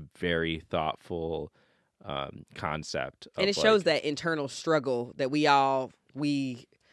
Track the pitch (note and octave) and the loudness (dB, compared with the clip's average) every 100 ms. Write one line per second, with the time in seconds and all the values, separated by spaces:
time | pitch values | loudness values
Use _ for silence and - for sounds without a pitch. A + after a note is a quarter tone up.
0 | D2 - F2 E2 E2 D#2+ - F2 D#2 - | -10 -6 0 0 0 -4 -4 -2 -2 -4
1 | - F2 E2 D#2+ D2+ - _ _ _ _ | -8 -6 -4 -6 -8 -14 _ _ _ _
2 | G2 C#2 C#2 - - - F2 D#2 D2+ C#2+ | -8 -6 -6 -10 -18 -8 -4 -4 -4 -6
3 | C2 - - - G3 G3 A3 G#3+ E3+ D3+ | -6 -10 -14 -4 -2 2 4 4 4 0
4 | D3+ C#3+ E3 D#3 C#3 - E3 D#3 C3+ B2 | 0 -2 -2 -2 -4 -6 0 2 2 -2
5 | A#2+ - C3 D3+ D3 C#3 C3+ C3+ B2+ - | -2 -4 -2 2 6 6 6 2 -2 -10
6 | _ C3+ D3 C#3+ C3+ A#2+ - _ _ | _ -4 -2 0 -2 -6 -14 _ _